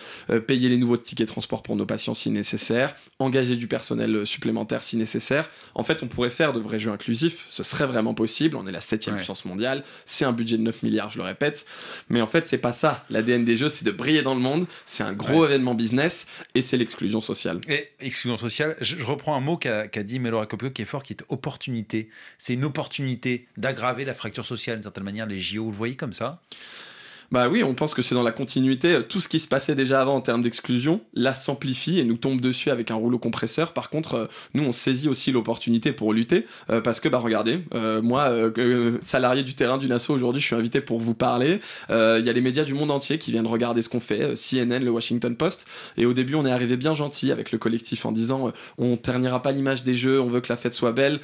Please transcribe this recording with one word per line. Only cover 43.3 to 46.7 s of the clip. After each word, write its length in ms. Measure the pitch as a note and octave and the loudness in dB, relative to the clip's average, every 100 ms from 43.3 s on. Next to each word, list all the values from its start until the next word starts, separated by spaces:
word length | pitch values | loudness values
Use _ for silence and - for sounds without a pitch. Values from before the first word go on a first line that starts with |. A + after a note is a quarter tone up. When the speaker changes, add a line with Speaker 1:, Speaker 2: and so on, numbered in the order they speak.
Speaker 1:
viennent 160 | A2+ A2 | 0 0
regarder 340 | A2+ A#2+ A#2 | 0 2 0
ce 80 | A2+ | 0
qu'on 100 | B2 | -4
fait, 220 | - G#2+ | -2 0
euh, 140 | C#3 A#2 | 0 -2
C 240 | - B2+ | -2 0
N 120 | A#2+ | 2
N, 140 | B2 B2 | 2 2
le 60 | |
Washington 440 | A#2 - A#2+ A#2+ A#2 | 0 0 0 -2 0
Post. 300 | E3 - - - - - | -2 -2 -14 -16 -12 2
Et 80 | A#2+ | 2
au 80 | |
début, 220 | B2 C3 D#3 | 4 2 2
on 100 | C3+ | 2
est 60 | |
arrivé 260 | B2 A#2+ | 2 2